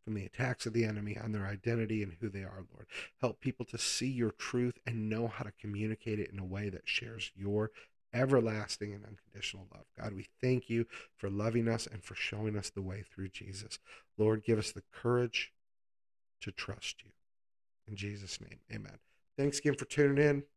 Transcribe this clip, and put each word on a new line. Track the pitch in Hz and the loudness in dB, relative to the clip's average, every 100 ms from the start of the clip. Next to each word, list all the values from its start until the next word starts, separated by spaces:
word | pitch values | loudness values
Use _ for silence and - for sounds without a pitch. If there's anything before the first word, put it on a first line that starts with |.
from | - | -4
the | 107 95 | -6 -6
attacks | - 131 - 117 | -4 -2 -2 0
of | |
the | 113 113 | 2 2
enemy | 104 104 - | 0 -4 -4
on | 113 | -4
their | 107 98 | -2 -2
identity | 101 117 117 107 110 | -2 0 0 2 0
and | 98 85 | -2 -4
who | 107 | -6
they | 98 | -4
are, | 98 95 92 | -8 -10 -14
Lord. | - - - - _ | -18 -12 -12 -12 _
Help | 123 - | -2 0
people | 135 - 117 | -4 -4 -8
to | 117 | -2
see | - - 127 | -2 0 0
your | 123 110 | 2 0
truth | - - 123 123 - - | 0 -2 2 2 0 -4
and | 117 107 | -2 0
know | 110 117 | 0 -2
how | - | -4
to | 107 - | -8 -8
communicate | 107 101 110 110 113 107 | -6 -2 -2 -2 -2 -2
it | - | -2
in | 98 | -6
a | 92 | -6
way | 98 104 | -2 -4
that | 90 - | -4 -2
shares | - 117 113 - 95 | -2 -4 -8 -10 -4
your | 98 104 107 - - _ _ | 0 2 0 -4 -20 _ _
everlasting | 113 135 135 113 107 104 - 104 | 0 6 6 6 0 -4 -6 -6
and | 101 | -8
unconditional | 104 104 _ 101 - 95 95 | -12 -18 _ -10 -10 -10 -16
love. | - - - | -20 -20 -10
God, | 110 | -8
we | 95 - _ | -6 -10 _
thank | 127 127 - | 2 2 2
you | 117 117 - - _ | 0 0 -6 -16 _
for | 101 | -2
loving | 101 110 117 117 | 0 2 2 2
us | 110 - | 0 -2
and | 101 | -10
for | - - | -12 -6
showing | - 107 107 104 | -6 -2 -2 -2
us | - | -4
the | - | -6
way | 95 95 | -6 -6
through | - - 95 | -10 -8 -8
Jesus. | - 95 98 107 - - - _ - | -8 -12 -12 -10 -14 -16 -20 _ 4
Lord, | 107 110 113 | 4 4 4
give | 110 | 2
us | - | 2
the | 104 - | -8 -14
courage | - 120 123 123 - - _ _ _ _ _ _ _ _ _ | -4 2 4 2 0 -4 _ _ _ _ _ _ _ _ _
to | - | -12
trust | - - - - - | -8 -8 -6 -8 -10
you. | - _ _ _ _ _ _ _ - | -16 _ _ _ _ _ _ _ -10
In | 98 | -6
Jesus' | 101 101 95 - | -6 -6 -10 -12
name, | - - _ | -12 -18 _
amen. | 110 101 - _ _ _ - | -10 -10 -16 _ _ _ 2
Thanks | 143 139 | 2 4
again | 147 139 | 2 2
for | |
tuning | - - 143 139 | 0 6 8 10
in. | 147 143 139 | 8 6 0